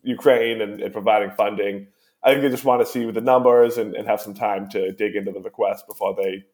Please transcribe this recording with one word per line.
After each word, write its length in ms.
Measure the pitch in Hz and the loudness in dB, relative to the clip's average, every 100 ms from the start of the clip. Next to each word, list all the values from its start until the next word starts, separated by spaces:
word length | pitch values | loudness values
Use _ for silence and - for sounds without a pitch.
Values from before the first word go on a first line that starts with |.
Ukraine 600 | - 117 147 123 117 113 | -6 0 4 4 2 -2
and, 180 | 104 104 | -6 -6
and 120 | 104 | -8
providing 360 | 107 101 107 101 | -2 2 2 0
funding. 560 | - 104 104 101 101 98 _ _ _ | -2 -2 0 -4 -4 -12 _ _ _
I 80 | 135 | 2
think 120 | 139 | 2
they 60 | 143 | 2
just 160 | 123 | 0
want 160 | 135 123 | 0 2
to 100 | 113 | 2
see 140 | 127 | -2
with 100 | 117 | -4
the 60 | 110 | -2
numbers 560 | 120 127 123 120 120 117 | 2 4 6 6 4 2
and, 180 | 107 | -6
and 120 | - 107 | -6 -2
have 160 | 104 | -2
some 120 | - | -4
time 340 | 98 110 98 101 | -6 -4 -4 -6
to 220 | 101 95 | -4 -4
dig 220 | 95 107 | -2 -4
into 180 | 98 98 | -4 -8
the 80 | 98 | -10
request 460 | 92 - 101 98 - | -14 -4 -4 -4 -12
before 280 | - 101 | -6 -4
they 300 | 101 95 95 98 | -2 -4 -4 _